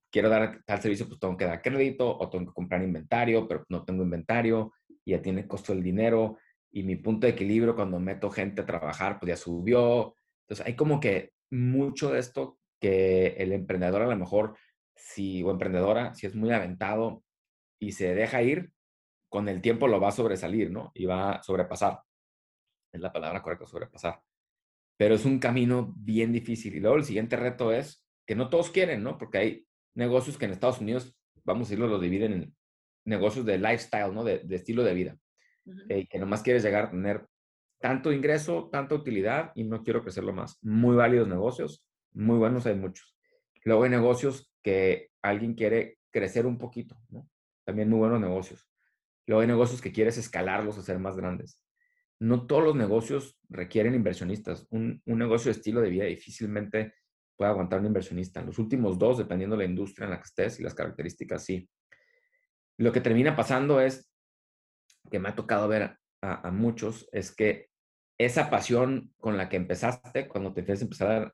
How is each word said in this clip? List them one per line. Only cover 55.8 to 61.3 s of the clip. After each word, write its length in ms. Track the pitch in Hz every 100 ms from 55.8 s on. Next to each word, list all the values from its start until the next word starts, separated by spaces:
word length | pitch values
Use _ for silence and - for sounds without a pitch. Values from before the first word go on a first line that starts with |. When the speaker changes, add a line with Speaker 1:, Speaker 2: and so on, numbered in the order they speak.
Speaker 1:
de 80 | 107
vida 160 | 90 98
difícilmente 880 | 85 - - 107 104 104 110 110 _ _ _ _ -
puede 140 | 101
aguantar 300 | 98 90 95
un 80 | 104
inversionista. 540 | 98 90 90 90 85
En 60 | 87
los 120 | -
últimos 400 | 110 131 107 92
dos, 180 | 110 123
dependiendo 380 | - 92 95 110
de 80 |
la 60 | 92
industria 360 | 92 101 - 101
en 60 |
la 60 | 87
que 80 | -
estés 340 | - 101 -
y 40 |
las 120 | 85 -
características, 680 | 82 - 85 - -